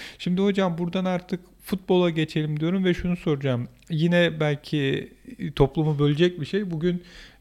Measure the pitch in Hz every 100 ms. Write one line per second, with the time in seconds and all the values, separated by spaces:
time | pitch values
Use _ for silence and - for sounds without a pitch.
0 | - - 175 180 202 196 185 165 175 185
1 | 185 180 - 180 - _ - 190 - 180
2 | 175 160 156 160 151 151 160 190 185 170
3 | 180 175 170 139 139 120 123 - - 156
4 | 170 175 170 156 151 143 - 151 139 -
5 | - - - - 170 - 135 165 156 143
6 | 147 147 180 175 139 196 196 156 175 175
7 | - - - -